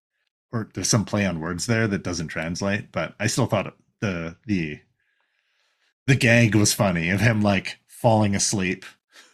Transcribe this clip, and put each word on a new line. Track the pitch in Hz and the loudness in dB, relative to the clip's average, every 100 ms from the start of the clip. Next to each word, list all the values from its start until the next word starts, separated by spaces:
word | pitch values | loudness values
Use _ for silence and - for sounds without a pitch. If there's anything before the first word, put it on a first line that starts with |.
| _ _ _ _ _ | _ _ _ _ _
Or | 117 104 | -10 -8
there's | - 92 | -6 0
some | 117 | 0
play | 90 107 98 | 2 0 -2
on | 85 | -2
words | 82 87 98 | -6 -6 -2
there | 113 110 | 0 0
that | 98 | -2
doesn't | 90 82 78 | -4 -6 -6
translate, | 85 80 87 98 104 - | -6 -6 -4 -2 -4 -4
but | 92 78 - | -6 -6 -4
I | 104 | -4
still | - 113 | 0 0
thought | 101 87 - _ - | 0 -4 -12 _ -8
the, | 107 87 82 85 - | -6 -4 -8 -12 -4
the, | 98 78 73 _ _ _ _ _ _ _ _ _ _ _ _ - | -4 -4 -10 _ _ _ _ _ _ _ _ _ _ _ _ 0
the | |
gag | 135 117 117 117 | 2 6 6 6
was | 107 104 | 4 2
funny | - 101 85 82 | 2 0 2 0
of | 98 | 2
him, | 117 107 | 2 2
like, | 104 95 - - _ | 2 0 -2 -14 _
falling | - 123 110 104 101 | -2 2 2 2 0
asleep. | - 107 92 92 - _ _ - - | -2 -2 -2 -4 -10 _ _ -20 -18